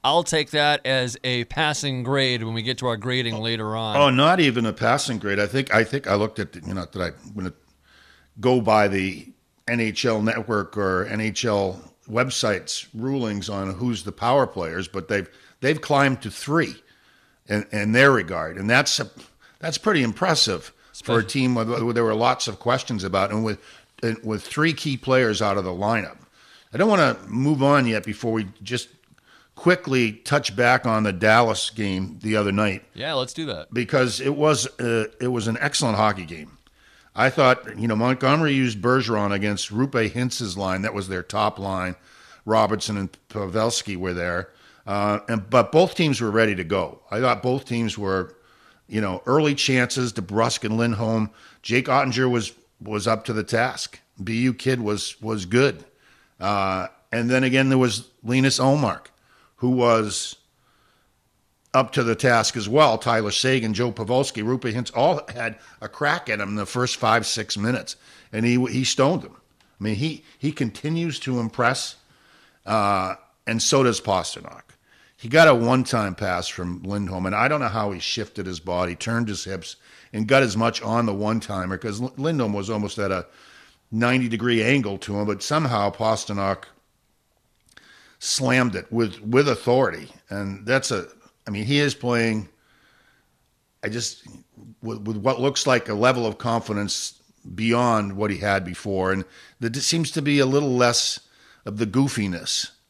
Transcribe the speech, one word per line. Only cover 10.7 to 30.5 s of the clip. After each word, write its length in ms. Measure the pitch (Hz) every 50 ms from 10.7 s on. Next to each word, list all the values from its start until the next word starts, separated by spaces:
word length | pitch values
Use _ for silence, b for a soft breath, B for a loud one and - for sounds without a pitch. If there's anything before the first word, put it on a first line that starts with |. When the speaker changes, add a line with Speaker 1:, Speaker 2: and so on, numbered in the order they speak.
| -
Speaker 2:
or 300 | 107 101 95 92 90 95
N 140 | - - 107
H 240 | 110 110 101 - -
L 380 | 117 104 101 98 95 92 - - - _ _ _ -
website's 760 | 104 117 127 135 - - - 110 104 90 78 - - - - - -
rulings 560 | 110 113 131 139 139 120 110 104 101 95 107
on 240 | 104 98 98 95 92
who's 300 | 87 120 123 117 95 85
the 80 | 104
power 340 | 92 - 117 117 131 143 127
players, 400 | - - 98 87 80 82 92 95
but 220 | - - 98 85 -
they've, 200 | 107 101 92 - b b b b b b
they've 220 | - 131 160 151
climbed 420 | - - 151 143 139 139 131 -
to 80 | - 107
three 460 | - - - 139 147 165 147 - - - b b b b b b b b b b b b b -
in, 180 | 104 104 104 -
in 180 | - 107 101 107
their 220 | 110 123 135 139
regard. 440 | 135 113 90 80 92 82 78 80 85
And 140 | 98 98 104
that's 300 | 120 131 151 - - -
a, 100 | 123 - - - - - _ b b b b b
that's 200 | - 160 156 -
pretty 260 | - 220 202 156 127
impressive 680 | 113 104 - 175 185 160 - - 113 98 82 - - b b b b b -
for 120 | - - 120
a 20 |
Speaker 1:
Especially 80 | 117 110
Speaker 2:
team 300 | 98 - 139 131 127 123
with, 260 | 117 113 110 120 117
with, 140 | 113 120 117
there 80 | 120 117
were 100 | 110 110
lots 320 | 107 117 123 127 - -
of 140 | 117 101 -
questions 420 | - 120 123 131 - - 120 104
about, 300 | 92 98 90 98 95 101
and 120 | 107 107 113
with, 140 | 110 104 - B B B B B B B - -
and 180 | 117 113 113
with 220 | - 110 110 101 -
three 280 | - - 147 151 165
key 240 | 156 - - 156 135
players 460 | 123 - 131 131 131 127 113 107 87
out 140 | 107 104 98
of 80 | 101 92
the 60 | 92
lineup. 480 | 90 90 101 104 117 110 92 - - - - _ b b b b b b b b
I 40 | -
don't 120 | 123 185 226
wanna 280 | 208 185 156 127 113 - -
move 340 | 101 104 123 135 147 156 135
on 260 | 135 139 143 143 127
yet 180 | 117 113 107 95
before 260 | 110 101 - - 117
we 160 | 110 113 107 92 101 _
just 260 | 101 98 123 120 - - _ _ _ _ _ b b b b b b b b
quickly 560 | - - 170 180 175 175 147 131 127 120 110
touch 420 | 107 - _ - 147 147 - -